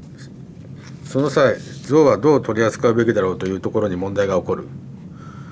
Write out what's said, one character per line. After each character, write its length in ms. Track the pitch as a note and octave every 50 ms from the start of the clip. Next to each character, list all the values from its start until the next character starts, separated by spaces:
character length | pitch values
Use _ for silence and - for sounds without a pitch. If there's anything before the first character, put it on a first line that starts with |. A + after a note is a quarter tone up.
| - - - - - - - - - - - - - - - - - - - - -
そ 160 | - - C3
の 80 | D3 C#3+
際、 280 | C#3 D#3 C#3 A#2 G#2 - - - - - -
象 200 | - C3+ D#3 D3+
は 120 | C3+ G#2+
ど 200 | F#2+ G#2+ D#3 D3
う 40 | B2+
取 180 | C3 - G#2 A2
り 60 | A2+
扱 240 | G#2+ - - - A#2+
う 60 | A2
べ 100 | A#2 A#2
き 80 | A#2 G#2+
だ 80 | G2+
ろ 100 | F#2+ F#2
う 60 | F2+
と 80 | - F#2
い 60 | F#2+
う 100 | F#2+ F#2
と 80 | F#2+ A2
こ 120 | - A2
ろ 60 | G#2
に 80 | G2 F#2
問 200 | F2+ F#2+ G2 G2
題 100 | G2+ G2+
が 140 | G2 F#2+ F2+
起 40 | -
こ 120 | - F#2
る。 120 | - - - - - - - - - - - - - - - - - - -